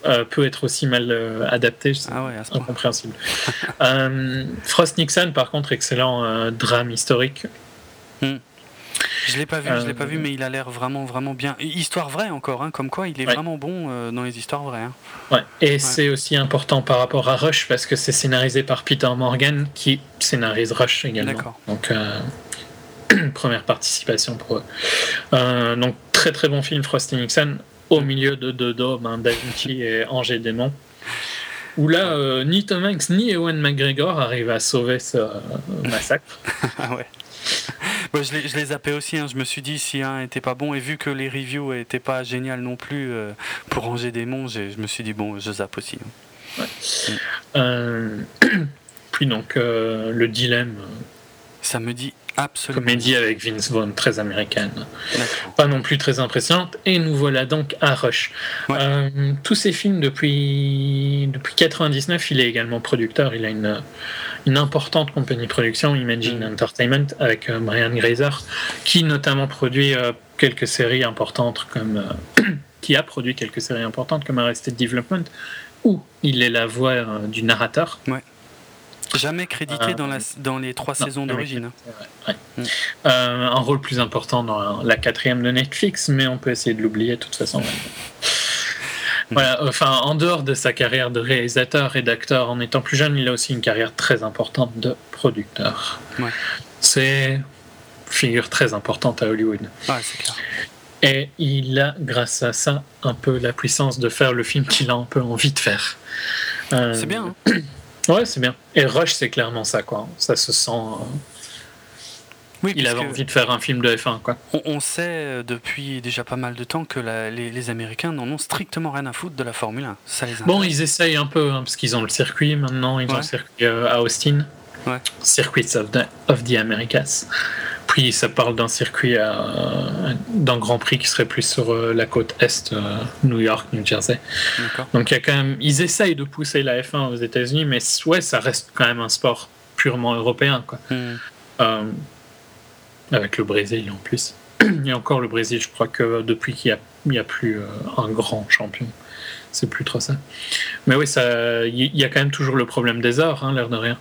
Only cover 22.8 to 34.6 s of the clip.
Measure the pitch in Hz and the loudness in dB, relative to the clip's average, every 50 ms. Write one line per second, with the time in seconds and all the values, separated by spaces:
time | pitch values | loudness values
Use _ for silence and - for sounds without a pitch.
22.8 | - - - - - - 214 196 165 139 139 - - 127 117 107 - - 120 - | -20 -20 -20 -20 -8 -4 -4 -2 -2 -4 -6 -4 -4 -4 -4 -4 -2 -2 -2 -2
23.8 | - - - - - - 113 104 - - 120 110 - - 110 110 - - - - | -2 -4 -4 -4 -2 -2 -2 -2 -2 -4 -6 -10 -6 -6 -6 -6 -6 -10 -10 -6
24.8 | - - - - - - - - - - - 127 123 123 123 123 120 117 120 120 | -4 -2 -2 -2 -2 -2 -4 -4 -2 0 2 2 2 2 2 2 2 0 2 2
25.8 | 123 127 120 - - - - - - 165 151 - - 151 143 143 139 - 156 147 | 0 0 -2 -4 -8 0 0 2 2 2 2 2 2 2 2 2 0 0 -2 -2
26.8 | 139 - - 135 - - 139 127 120 117 - - 147 147 139 139 - - - - | -2 0 -2 -2 -2 0 -2 -2 -2 2 2 2 2 2 -2 -6 -10 -16 -20 -20
27.8 | - - 170 156 143 139 135 135 135 139 139 131 127 131 127 127 123 120 117 120 | 2 4 4 4 4 2 0 2 2 2 0 0 -4 -6 -2 -2 -2 -2 0 0
28.8 | 123 127 131 117 117 113 117 117 113 120 117 117 - 127 113 - - 123 127 131 | -2 -2 -2 -2 -4 -6 -6 0 0 0 0 0 -4 -8 -6 -6 -4 -4 -2 -2
29.8 | 123 113 113 113 113 - 131 127 123 123 127 113 113 117 113 117 123 139 143 - | -2 0 0 0 0 0 -2 -2 0 0 -2 -2 -2 -2 -2 0 0 -2 -2 -4
30.8 | - - - - - - - - - - - - - - - - - - - - | -14 -20 -20 -16 -12 -10 -8 -8 -8 -8 -8 -10 -10 -10 -10 -12 -12 -8 0 2
31.8 | 147 151 165 175 190 180 160 147 143 135 131 131 131 147 170 196 202 202 202 180 | 4 4 6 4 4 2 2 2 2 2 2 2 2 2 2 2 2 2 -2 0
32.8 | 180 202 202 156 139 - 175 190 233 240 196 170 165 170 160 156 147 143 143 139 | 2 0 0 0 0 2 2 2 2 2 2 2 2 0 0 2 0 0 2 2
33.8 | 135 139 135 143 147 180 175 156 131 113 123 123 117 117 113 110 | 2 0 2 2 0 0 2 0 0 0 0 -2 0 0 0 0